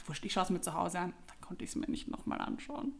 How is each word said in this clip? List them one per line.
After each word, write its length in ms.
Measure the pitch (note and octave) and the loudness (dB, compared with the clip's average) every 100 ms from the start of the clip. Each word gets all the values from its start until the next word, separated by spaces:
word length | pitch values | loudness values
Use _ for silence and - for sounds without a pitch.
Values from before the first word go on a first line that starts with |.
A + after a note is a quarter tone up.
| - | -6
wurscht, 180 | D3 | -4
ich 80 | G3 | 0
schaue 120 | - | 2
es 60 | F#3 | 4
mir 100 | F3+ | 4
zu 140 | - | 2
Hause 260 | D#3+ F3 F3+ | 2 2 2
an.“ 120 | F3 - - | 0 -2 -12
Dann 140 | - | -14
konnte 240 | - F3+ | -10 -6
ich 60 | - | -4
es 60 | - | 2
mir 140 | - | 4
nicht 160 | - - | 4 0
nochmal 320 | - - - | -4 0 0
anschauen. 520 | - - - C#4+ C#4 C#4 | 0 -2 -4 -4 -4 -4